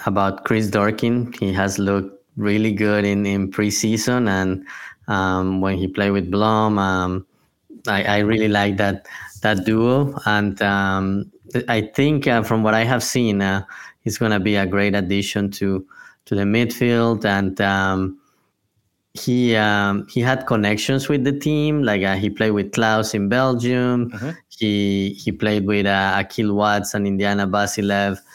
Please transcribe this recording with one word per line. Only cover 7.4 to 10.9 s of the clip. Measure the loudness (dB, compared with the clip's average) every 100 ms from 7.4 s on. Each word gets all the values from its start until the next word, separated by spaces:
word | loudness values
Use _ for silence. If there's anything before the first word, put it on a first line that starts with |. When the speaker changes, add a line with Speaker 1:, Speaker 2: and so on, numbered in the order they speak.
| _ _ _ -12 -4
Speaker 1:
I, | -2
I | 0 2
really | 2 2 2
like | 2 2 2
that, | 0 -2 -8 -18 -18 -4
that | -2 0
duo, | 2 2 4 2 0 -2 -2
and, | 0 0 0
um, | 0 2 0